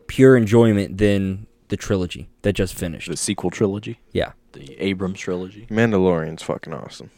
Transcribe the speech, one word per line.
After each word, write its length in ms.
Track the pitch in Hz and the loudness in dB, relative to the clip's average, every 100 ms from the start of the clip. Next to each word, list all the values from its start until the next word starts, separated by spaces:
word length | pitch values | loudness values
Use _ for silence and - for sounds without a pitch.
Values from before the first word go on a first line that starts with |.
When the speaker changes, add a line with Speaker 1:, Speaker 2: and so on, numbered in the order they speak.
| - | -6
Speaker 1:
pure 300 | - 131 127 | 6 8 8
enjoyment, 600 | 107 117 117 101 90 95 | 6 6 6 4 0 0
than 500 | 104 101 95 95 - _ - | 2 2 -2 -6 -12 _ -10
the 80 | 104 | -8
trilogy 520 | - 98 90 - - _ | -4 -4 -4 -8 -16 _
that 100 | 104 | -2
just 200 | 98 92 - | -2 -2 -4
finished. 340 | 87 76 - | -8 -8 -8
Speaker 2:
The 80 | 78 | -6
sequel 320 | - 101 90 | -4 -4 -4
trilogy? 500 | - 104 101 117 117 _ | 0 -2 -2 -8 -14 _
Speaker 1:
Yeah. 220 | 92 - - _ | -4 -4 -8 _
Speaker 2:
The 280 | - 71 - | -20 -18 -6
Abrams 400 | 98 95 95 95 | -4 -4 -6 -8
trilogy? 460 | - 90 92 104 - | -8 -8 -8 -14 -6
Speaker 3:
Mandalorian's 720 | 107 117 98 92 82 80 80 | 0 2 4 2 2 -2 -8
fucking 300 | - - - | -8 -8 -8
awesome. 360 | 71 - - 67 | -14 -14 -18 -20